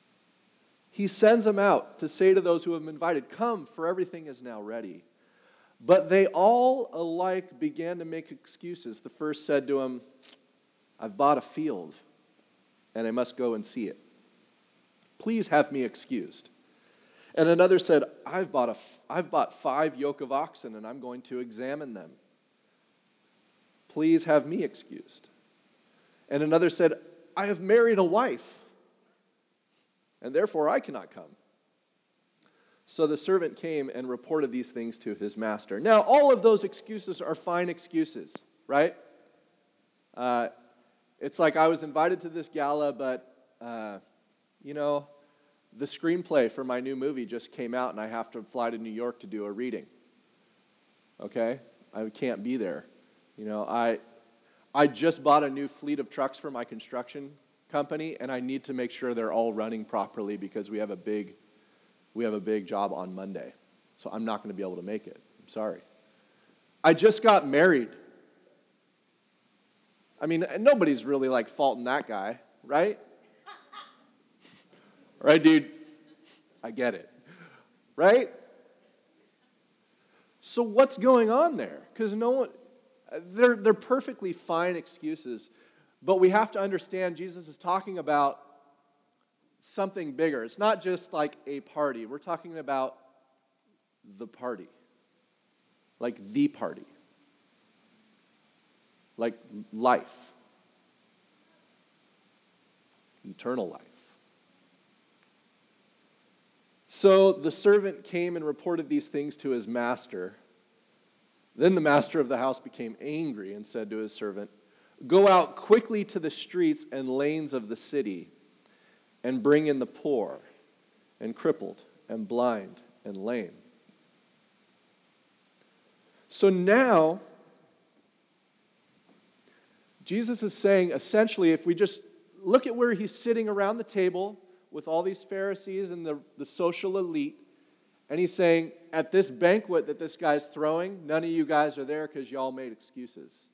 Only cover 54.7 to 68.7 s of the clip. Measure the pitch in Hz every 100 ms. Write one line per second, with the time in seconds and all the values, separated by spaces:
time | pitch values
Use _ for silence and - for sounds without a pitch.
54.7 | 143 147 113 160 156 139 147 143 135 139
55.7 | - 147 143 117 - 135 - 151 127 120
56.7 | 113 - 123 120 147 139 147 _ _ _
57.7 | 147 139 156 160 - 131 127 127 135 139
58.7 | 127 120 - 127 117 110 107 117 107 110
59.7 | 113 107 107 98 - 101 104 95 110 98
60.7 | 107 107 92 107 104 95 - _ _ _
61.7 | _ _ _ _ 107 117 107 95 107 92
62.7 | 101 98 87 92 92 98 90 - - _
63.7 | _ _ - - 110 113 104 107 95 95
64.7 | 90 90 107 - - _ _ - 110 107
65.7 | - - _ _ _ _ _ _ _ _
66.7 | _ 156 160 214 214 226 196 143 143 180
67.7 | 147 113 - - - _ _ _ _ _